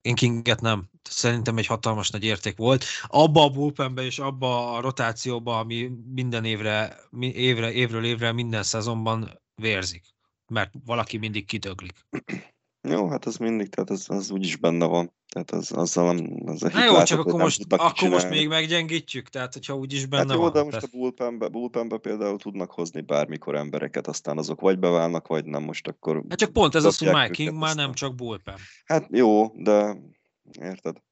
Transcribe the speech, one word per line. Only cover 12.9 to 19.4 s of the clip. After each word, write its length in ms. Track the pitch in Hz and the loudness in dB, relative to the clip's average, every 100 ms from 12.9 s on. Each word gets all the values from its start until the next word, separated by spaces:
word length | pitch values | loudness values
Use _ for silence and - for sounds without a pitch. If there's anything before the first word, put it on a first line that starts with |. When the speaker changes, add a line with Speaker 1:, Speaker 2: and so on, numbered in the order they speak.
| 147 101 | -2 0
Speaker 2:
hát 160 | 143 - | -2 -6
az 120 | 110 | -4
mindig, 320 | 113 113 98 | -2 -2 -2
tehát 200 | - 95 | -4 -4
az, 200 | 98 - | -4 -4
az 220 | 101 95 | -6 -4
úgyis 240 | 95 92 - | -4 -4 0
benne 300 | 85 85 85 | 0 2 2
van. 280 | 85 87 _ _ | 2 0 _ _
Tehát 180 | - 87 | -10 -6
az, 200 | 87 - | -6 -4
azzal 420 | - 87 - 87 | -2 0 2 2
nem, 280 | 87 80 - - | 2 -2 -8 -8
az 180 | - | -2
a 40 | - | 0
Speaker 1:
Na 120 | 208 | 4
jó, 60 | 240 | 8
Speaker 2:
hitlátok, 220 | 175 - | 8 8
Speaker 1:
csak 100 | 160 | 4
Speaker 2:
hogy 80 | 156 | 2
Speaker 1:
akkor 60 | |
Speaker 2:
nem 100 | - | 4
Speaker 1:
most, 140 | - - | 2 2
Speaker 2:
tudnak 200 | - 92 | 2 4
Speaker 1:
akkor 300 | 165 - 185 | 4 4 4
most 40 | |
Speaker 2:
kicsinálni. 240 | 180 180 156 | 4 4 0
Speaker 1:
még 100 | 156 | 2
meggyengítjük? 840 | 160 160 170 165 165 151 131 113 | 0 2 0 0 -4 -4 -10 -8
Tehát, 240 | 135 | -8